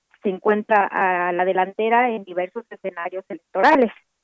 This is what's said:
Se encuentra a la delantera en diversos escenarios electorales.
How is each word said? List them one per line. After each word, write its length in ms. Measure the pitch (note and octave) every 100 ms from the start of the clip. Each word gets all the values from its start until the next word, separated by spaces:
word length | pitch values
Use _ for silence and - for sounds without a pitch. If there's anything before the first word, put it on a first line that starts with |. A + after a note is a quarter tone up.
| _ _
Se 60 | G#3+
encuentra 580 | F#3 G#3 G#3 G#3+ G#3+ G3
a 460 | - F#3+ F3+ F3
la 140 | F3 F#3
delantera 640 | F#3 F#3 G3 A3 A#3 B3
en 160 | A3 G3
diversos 400 | F3 F3+ A#3 -
escenarios 540 | G3 F#3+ F3+ F3 F#3 -
electorales. 600 | F3 _ F#3 B3 D#4 A3+ - _ _